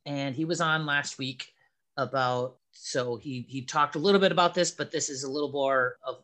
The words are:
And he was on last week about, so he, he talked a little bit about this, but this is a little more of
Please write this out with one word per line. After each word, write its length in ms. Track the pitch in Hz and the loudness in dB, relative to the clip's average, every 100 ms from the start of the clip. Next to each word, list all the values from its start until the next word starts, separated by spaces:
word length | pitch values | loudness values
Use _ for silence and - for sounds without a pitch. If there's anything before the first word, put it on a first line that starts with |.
| - | -8
And 300 | 143 139 127 | -6 -4 -4
he 100 | 160 | -2
was 160 | 170 | 0
on 240 | 160 156 151 | 2 2 2
last 340 | 143 139 - | 0 -2 -6
week 320 | 131 131 - _ _ _ _ - | -8 -8 -14 _ _ _ _ -6
about, 600 | 127 135 127 123 127 - _ | -2 0 2 0 -4 -8 _
so 460 | - - 135 123 117 | -16 -6 -2 -2 -4
he, 280 | 147 127 117 | -8 -10 -8
he 140 | 135 | -10
talked 340 | 131 156 147 160 | -4 0 0 2
a 40 | |
little 200 | 180 196 | 4 6
bit 120 | 190 | 6
about 240 | 175 175 175 | 6 4 4
this, 160 | 170 | 0
but 200 | - 143 | -2 -6
this 180 | 156 143 | -4 -4
is 140 | 131 | -6
a 80 | 135 | -6
little 200 | 143 143 | -4 -2
more 460 | 143 135 131 123 - | 0 2 2 2 -2
of 200 | 131 127 | -10 -12